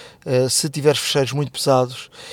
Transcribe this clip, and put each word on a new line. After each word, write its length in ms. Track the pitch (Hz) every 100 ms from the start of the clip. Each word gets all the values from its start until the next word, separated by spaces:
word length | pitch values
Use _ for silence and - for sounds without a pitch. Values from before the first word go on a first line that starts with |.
| - -
eh, 240 | - 127 127
se 200 | - 160
tiveres 320 | 143 147 139
fecheiros 320 | - 147 131
muito 180 | 135 139
pesados, 600 | - - 131 127 123 - - -